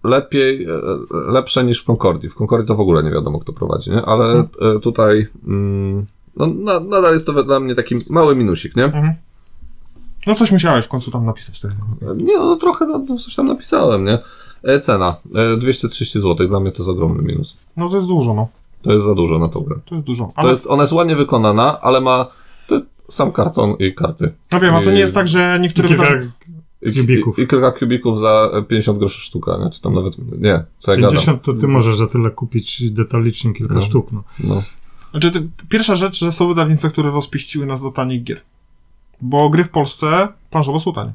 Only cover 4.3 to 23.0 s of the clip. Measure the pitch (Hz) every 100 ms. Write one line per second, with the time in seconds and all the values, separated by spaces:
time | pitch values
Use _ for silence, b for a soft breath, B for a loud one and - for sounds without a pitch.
4.3 | 117 160 - 110 107 120 117 107 107 107
5.3 | - - 101 101 98 98 98 101 _ _
6.3 | - 151 170 208 180 180 202 175 160 160
7.3 | 147 135 135 131 120 117 123 - 165 156
8.3 | 131 110 82 - 120 135 147 151 160 -
9.3 | - - - - - - - - - -
10.3 | 214 226 190 165 143 - 127 127 120 113
11.3 | 110 - - 101 101 104 - - 101 -
12.3 | 403 349 330 349 - 311 302 269 247 -
13.3 | - 277 - - 320 - 101 98 117 B
14.3 | B B B - 143 - 101 90 82 -
15.3 | - 113 113 123 127 120 - 117 110 95
16.3 | 82 92 98 95 - 92 90 82 - -
17.3 | 143 151 _ _ - 175 196 180 175 120
18.3 | 107 113 _ _ - - 107 104 95 85
19.3 | 80 82 - 143 - - 170 139 120 107
20.3 | - 131 127 - 139 147 165 170 151 139
21.3 | 120 107 107 131 143 - 131 131 127 127
22.3 | b b b b 277 - _